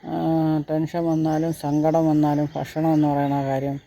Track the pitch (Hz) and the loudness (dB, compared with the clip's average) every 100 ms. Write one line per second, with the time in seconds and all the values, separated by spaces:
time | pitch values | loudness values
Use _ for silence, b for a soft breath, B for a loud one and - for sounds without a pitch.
0 | 170 165 165 160 156 156 147 156 160 175 | -8 -6 -2 0 2 0 -2 -2 -2 -2
1 | 170 160 160 156 160 160 147 147 156 160 | -2 0 0 0 -2 -4 -2 0 2 2
2 | 160 151 151 147 147 147 147 - 160 156 | 2 2 2 2 -2 -4 -6 -2 2 4
3 | 151 143 143 139 135 135 139 139 | 2 2 0 0 0 -2 -2 -6